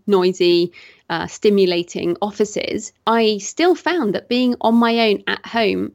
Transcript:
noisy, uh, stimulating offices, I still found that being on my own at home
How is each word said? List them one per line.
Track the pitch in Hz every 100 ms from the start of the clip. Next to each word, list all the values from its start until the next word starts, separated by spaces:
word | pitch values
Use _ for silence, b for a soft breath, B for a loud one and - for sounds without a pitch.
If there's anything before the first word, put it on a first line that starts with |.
| -
noisy, | 196 185 185 175 175 175 B B B -
uh, | 165 170
stimulating | - 214 202 185 175 170 190 170 170
offices, | 208 196 208 - - 208 - - -
I | 226 220 208
still | - - 349 330
found | 311 349 208 175
that | -
being | 247 247 240
on | 226
my | 233 233 233 220
own | 202 -
at | 202 -
home | 233 208 185 -